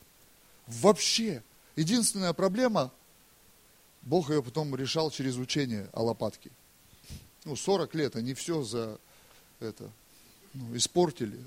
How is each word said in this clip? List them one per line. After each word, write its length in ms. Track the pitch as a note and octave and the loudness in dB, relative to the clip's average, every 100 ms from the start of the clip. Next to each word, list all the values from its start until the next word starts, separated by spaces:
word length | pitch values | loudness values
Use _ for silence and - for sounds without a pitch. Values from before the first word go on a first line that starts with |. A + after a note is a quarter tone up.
| - _ - _ - - - | -20 _ -20 _ -20 -20 -14
Вообще. 760 | A#2 F3 G#3 - - A3+ C#3 - - - - | 4 6 6 4 0 0 -4 -8 -20 -12 -2
Единственная 560 | D#3+ A#3+ A3 G3+ F#3 | 2 4 2 2 0
проблема, 580 | E3 F#3+ F#3+ B3+ G3 C3 - _ - _ _ - _ _ _ _ _ | 2 2 4 2 2 0 -4 _ -20 _ _ -20 _ _ _ _ _
Бог 280 | B2+ E3 D3 | 0 0 2
её 140 | D3+ | 0
потом 320 | B2+ D3+ D3+ C3 | 0 -4 -4 -4
решал 340 | C3+ D#3+ D#3+ | -2 0 -2
через 280 | - C3+ B2 | -2 -4 -4
учение 520 | B2+ D3+ C3+ A2 F#2+ | -2 -2 -2 -4 -6
о 100 | - | -2
лопатке. 480 | A#2 A2+ A2 - - - _ _ - - - - - _ D#3+ | -2 0 -4 -6 -20 -20 _ _ -20 -20 -18 -18 -18 _ -10
Ну, 100 | C#3 | -6
сорок 400 | - F#3+ D3 D#3+ | 0 0 0 -2
лет, 220 | C#3 A#2 | -2 -2
они 160 | A#2+ | -6
всё 280 | C3 - E3 | -6 -4 -4
за 380 | A#2+ A#2 A2+ G#2+ - - - - - - | -2 -4 -6 -8 -18 -20 -20 -20 -20 -12
это, 280 | A2+ G2+ G2+ A2 _ - - - - | -12 -10 -16 -18 _ -20 -20 -20 -18
ну, 220 | C3+ A#2+ A#2 | -14 -10 -4
испортили, 640 | - F3 F3 - A2 A2+ | 0 4 2 2 -6 -6